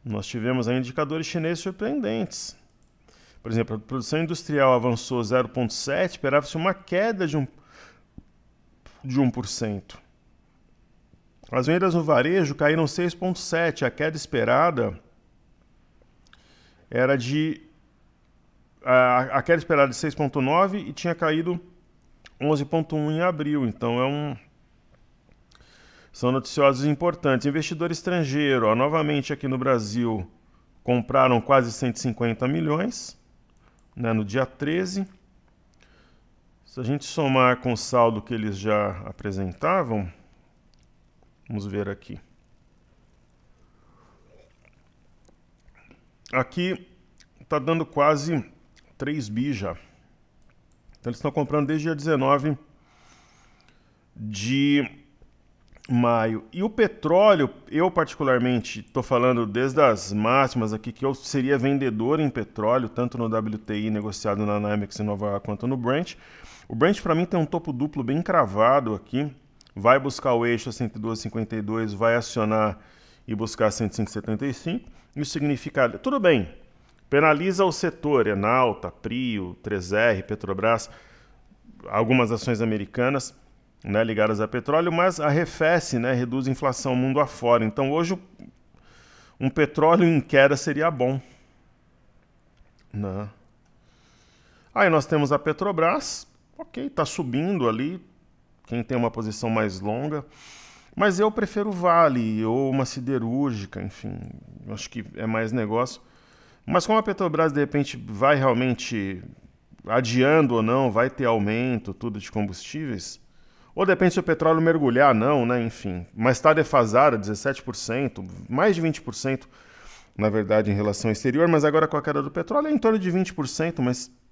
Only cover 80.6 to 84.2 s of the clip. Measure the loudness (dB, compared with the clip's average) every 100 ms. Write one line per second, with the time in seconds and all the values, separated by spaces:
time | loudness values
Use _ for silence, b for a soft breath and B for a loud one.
80.6 | 2 0 -2 B B B B B _ _
81.6 | -20 -20 -4 -2 2 2 2 -2 -4 -2
82.6 | -2 -2 -6 -2 0 -2 -6 -14 _ _
83.6 | _ _ -2 0 0 2